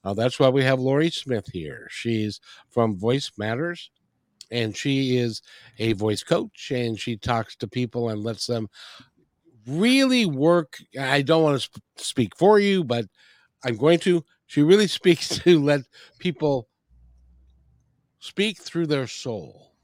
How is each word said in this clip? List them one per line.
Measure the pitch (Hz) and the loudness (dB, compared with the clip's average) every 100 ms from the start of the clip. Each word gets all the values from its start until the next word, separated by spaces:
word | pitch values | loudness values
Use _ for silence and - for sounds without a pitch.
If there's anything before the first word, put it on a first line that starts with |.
Uh, | 98 | -6
that's | 101 123 - | -2 -2 2
why | 135 | 2
we | 135 | 4
have | 131 131 | 2 0
Lori | 127 139 165 | 0 0 -2
Smith | - 139 113 - | -4 -6 -6 -6
here. | 90 76 - - | -10 -10 -14 -16
She's | - 117 113 107 - - - _ | -8 -4 -2 -4 -8 -20 -20 _
from | 123 113 95 | 0 0 0
Voice | 110 135 - - | -2 -2 -4 -8
Matters, | 104 117 170 175 - _ _ _ _ _ - | -6 -4 -6 -10 -18 _ _ _ _ _ -8
and | 120 110 | -4 -4
she | 101 143 135 135 127 | -4 -2 -2 0 0
is | 120 107 _ - - - | 0 -6 _ -20 -20 -4
a | 113 | -2
voice | 101 107 104 | 0 -2 -2
coach, | - 170 226 - - | 0 -2 -2 -12 -6
and | 127 117 107 | -4 -4 -6
she | - 110 | -8 -6
talks | 123 117 110 - | -2 -4 -4 -10
to | 104 | -8
people | 123 120 123 117 | -4 -4 -4 -4
and | 107 | -4
lets | 110 107 - | -6 -8 -6
them | 117 107 - - - - _ _ _ _ 110 | -6 -6 -14 -20 -20 -20 _ _ _ _ _
really | 110 151 226 269 269 247 | -8 0 2 4 4 2
work. | 202 135 156 175 156 - - 127 | 2 2 4 4 0 -14 -16 -8
I | 131 143 | 0 0
don't | 139 165 | 4 4
want | 156 139 | 4 0
to | - | -4
sp-, | - _ - | -14 _ -14
speak | - - 107 | -6 -2 -2
for | - 185 214 | 2 6 6
you, | 202 190 | 4 0
but | 139 117 107 _ _ _ _ _ | 0 -4 -6 _ _ _ _ _
I'm | 123 110 | -6 0
going | 143 170 | 2 4
to. | 190 175 - _ _ | 2 0 -2 _ _
She | 147 | 2
really | 151 202 202 | 6 6 4
<laughs> | - | 2
speaks | 185 170 - - | 2 2 0 0
to | 180 165 | 4 4
let | 143 143 127 - - _ | 4 0 -4 -20 -20 _
people | 180 160 151 135 113 _ _ _ _ _ _ _ _ _ _ _ _ _ _ _ | -6 -2 -2 -2 -6 _ _ _ _ _ _ _ _ _ _ _ _ _ _ _
speak | - - 208 190 | -12 -2 -2 -4
through | - 170 160 | -8 -4 -2
their | 143 123 | -2 -4
soul | - 131 107 73 - _ _ | -8 -8 -10 -12 -20 _ _